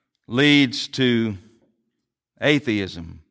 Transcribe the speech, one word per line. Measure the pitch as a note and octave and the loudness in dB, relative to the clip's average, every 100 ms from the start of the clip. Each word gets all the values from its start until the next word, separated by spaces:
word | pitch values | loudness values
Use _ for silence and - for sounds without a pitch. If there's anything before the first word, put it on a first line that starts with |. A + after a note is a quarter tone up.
| _ _ - | _ _ -6
leads | A#2+ D3 C#3+ C3 - - | 2 4 4 2 -2 -8
to | - B2+ A#2 A2+ F#2+ - _ _ _ _ _ _ _ _ _ | -2 0 2 -2 -6 -14 _ _ _ _ _ _ _ _ _
atheism. | C3+ D3 B2 G#2+ F#2 E2+ E2+ E2+ _ | -2 0 -2 -4 -6 -10 -16 -18 _